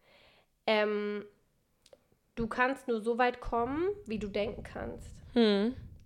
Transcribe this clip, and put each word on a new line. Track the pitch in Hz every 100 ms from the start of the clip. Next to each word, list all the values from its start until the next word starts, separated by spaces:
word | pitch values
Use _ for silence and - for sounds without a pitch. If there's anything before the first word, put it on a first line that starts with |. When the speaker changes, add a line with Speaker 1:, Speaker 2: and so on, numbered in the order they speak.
| _ - - _ _ _ -
Speaker 1:
Ähm, | 214 214 208 208 208 208 _ _ _ _ _ _ - _ _ _
du | - 226
kannst | 254 254 269 -
nur | 226
so | 208 233
weit | 247 240
kommen, | - 233 240 285 370 415
wie | - 214
du | 202
denken | 202 202 -
kannst. | - - - - - - -
Speaker 2:
Hm. | 240 220 202 220 262 - -